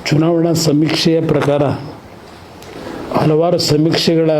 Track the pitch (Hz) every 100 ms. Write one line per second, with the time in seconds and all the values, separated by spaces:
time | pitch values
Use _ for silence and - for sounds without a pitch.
0 | - 151 160 170 170 165 160 147 156 160
1 | 170 165 160 147 139 143 139 127 - -
2 | - - - - - - - - - -
3 | - - 143 156 170 175 - 147 160 160
4 | - 165 160